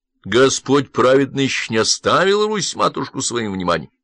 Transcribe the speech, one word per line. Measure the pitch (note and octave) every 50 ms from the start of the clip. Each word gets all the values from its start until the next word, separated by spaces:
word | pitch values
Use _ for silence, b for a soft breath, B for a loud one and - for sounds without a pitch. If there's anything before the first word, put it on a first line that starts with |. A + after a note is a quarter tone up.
| _ _ _ _ _
Господь | F#2+ G2 A#2 C3+ C3+ C3 - - - C3 C#3+ C#3 -
праведный | _ - A2+ B2 C3+ C#3 C#3 C3+ C3+ C3+ C#3
еще | C3 - - - - A2+
не | A2
оставил | G#2+ G2+ - - - G2 A2+ C#3+ F3 F#3+ G3+ G#3 G#3+ G#3+
Русь-матушку | G#3+ G#3 D#3+ - - - - - - - C#3 - - -
своим | C3 - A2+ A#2+ A2+ G#2+ G2
вниманием». | F#2+ F2+ F2 E2+ E2+ D2 - _ _